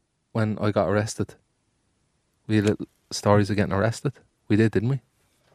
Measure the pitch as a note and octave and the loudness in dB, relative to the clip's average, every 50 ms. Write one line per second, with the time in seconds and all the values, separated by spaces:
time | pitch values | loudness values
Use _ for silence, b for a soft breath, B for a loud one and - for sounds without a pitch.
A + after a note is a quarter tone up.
0 | _ _ _ _ _ _ - A2+ A2 G#2+ G2+ - G#2 G#2+ G2+ A2 F#2 E2+ G2+ G#2 | _ _ _ _ _ _ -2 -2 -2 -2 -2 -2 -2 0 0 2 2 2 2 0
1 | G#2 A2+ - - G#2 - - _ _ _ _ _ _ _ _ _ _ _ _ _ | -2 -2 -6 -8 -8 -8 -10 _ _ _ _ _ _ _ _ _ _ _ _ _
2 | _ _ _ _ _ _ _ _ _ - A2 G#2+ G2+ G#2+ - - - - _ _ | _ _ _ _ _ _ _ _ _ -2 0 2 2 2 0 -2 -6 -12 _ _
3 | _ - - - - G#2 G#2 G#2 G#2 F#2+ G#2+ G#2 F2+ C#2+ F#2+ G2 G#2 A2+ A#2 - | _ -14 -8 -2 2 4 4 4 2 2 0 -2 -2 -2 0 -2 -2 -2 -4 -4
4 | - C#3 - - _ _ _ _ _ - G#2+ G#2 A2+ A2+ - F#2+ G#2+ B2 C#3 B2+ | -8 -8 -8 -10 _ _ _ _ _ 0 2 2 2 2 0 0 -2 -2 -4 -4
5 | _ _ _ _ _ _ _ _ _ _ | _ _ _ _ _ _ _ _ _ _